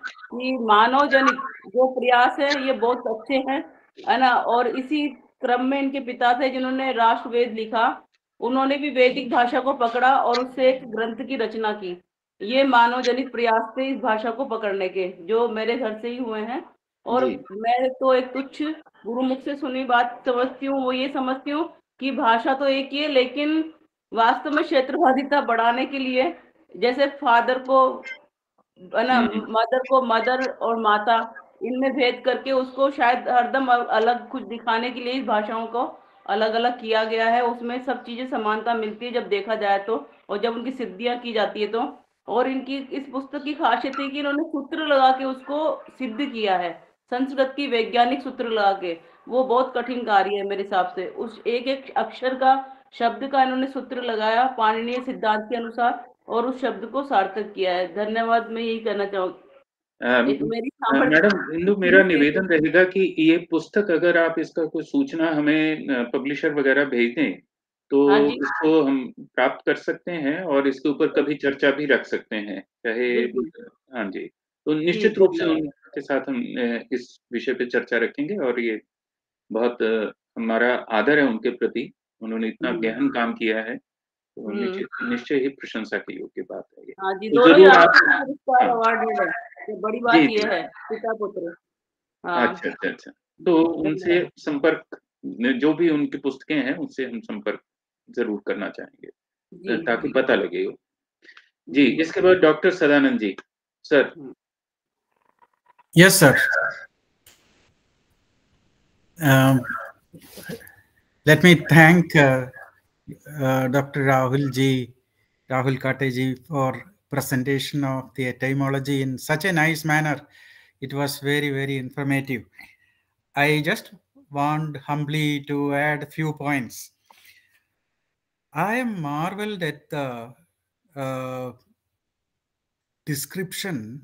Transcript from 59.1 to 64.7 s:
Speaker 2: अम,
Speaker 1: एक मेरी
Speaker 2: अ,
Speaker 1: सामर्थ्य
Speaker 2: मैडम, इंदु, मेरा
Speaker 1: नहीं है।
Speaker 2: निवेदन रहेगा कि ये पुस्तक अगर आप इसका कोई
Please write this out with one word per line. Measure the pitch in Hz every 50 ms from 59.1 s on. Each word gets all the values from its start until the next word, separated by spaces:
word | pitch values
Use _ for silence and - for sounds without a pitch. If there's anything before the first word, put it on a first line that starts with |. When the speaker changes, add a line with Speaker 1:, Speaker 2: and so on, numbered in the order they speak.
| 202 190 185 180 175 - - _ - - _ _ _ _ _ _ _ - 123
Speaker 2:
अम, | 123 123 123 120 139
Speaker 1:
एक | 139 -
मेरी | 147 - 226 226 233 269
Speaker 2:
अ, | - _ 262
Speaker 1:
सामर्थ्य | 226 254 277 - - 151 160
Speaker 2:
मैडम, | 196 208 196 170 - 151 160
इंदु, | 165 180 202 202
मेरा | 190 185 180 185 190 190
Speaker 1:
नहीं | 185 170
है। | 143 147
Speaker 2:
निवेदन | 151 143 190 190
रहेगा | 180 170 151 156 156 151 180 185
कि | 180 - 196 190 - - 165
ये | 156 160 170
पुस्तक | 170 170 - 165 156 - - - 208 202 -
अगर | 170 151 175 175 170
आप | 170 165 160 165 165
इसका | 151 - - 175 160
कोई | 151